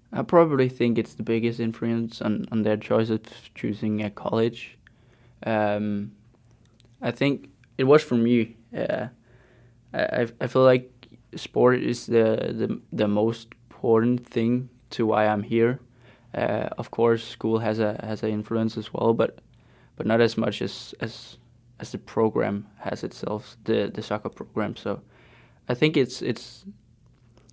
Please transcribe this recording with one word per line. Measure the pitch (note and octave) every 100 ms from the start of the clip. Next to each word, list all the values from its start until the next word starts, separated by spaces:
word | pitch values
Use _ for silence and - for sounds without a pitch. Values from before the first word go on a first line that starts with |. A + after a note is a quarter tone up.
| _
I | -
probably | - F3 E3 C3+ B2+
think | B2+ A#2+ A2+
it's | A2
the | -
biggest | A2 A2+ A#2 A#2+
influence | A2+ A2 A#2 A#2 A2+ -
on, | G#2+ G#2+ -
on | A2+
their | G#2+ G#2+
choice | - A2+ A2+
of | A2 - - -
choosing | - A2+ G#2 G#2+ G#2+
a | G#2
college. | - - A2+ A#2 A#2 - - _ _ _ _ _ -
Um, | - A2 G#2 G#2 G#2+ G2+ G2+ - _ _ _ _ _ _ _ _
I | -
think | - C#3+ C3+ - _ _ -
it |
was | C3 D3
for | -
me. | A#2+ A#2 A#2+ A2+ - _ -
Uh, | - - A#2 - _ - _ _ - _ _
I, | -
I, | - - A#2 -
I | B2+
feel | C3
like | C3 B2+ - _ - - _
sport | - - A#2+ B2 B2+
is | A#2+ A#2+ -
the, | A#2 A2 A2 -
the, | A2+ A2 A#2 -
the | - G#2
most | G#2 A2+ A#2+ - - -
important | - B2 A2+ A#2+ B2 -
thing | A#2 A2+ B2 B2+ - _
to | - A2
why | G#2+ G#2+
I'm | G#2+
here. | G#2 A2+ A#2 C3+ - _ - - _
Uh, | - A2+ A2 - -
of | A#2
course, | - A#2 A#2
school | - - A2+ A2
has | A2+ A2
a, | G#2+ A2
has | G#2+ A2
an | A2
influence | G#2+ G#2 A2+ A2 A2
as | G#2+
well, | - A2+
but, | A#2 A2+ - - _ _ _ _ -
but | G#2+
not | A2+
as | A#2 A2+
much | A2 G#2
as, | - - - -
as, | A2+ - - - _ _ _ -
as | -
the | -
program | - - A2 A#2+ G#2+ G2+ - -
has | - -
itself, | - - - G#2+ - -
the, | - A2 G2+
the | -
soccer | - G#2 -
program. | - - - G#2 G#2
So | G#2+ G2 - - - - - _ -
I |
think | B2 D#3 D3+
it's, | B2 -
it's, | - A2 - - F#3+ - _ _ _ _ _ _ _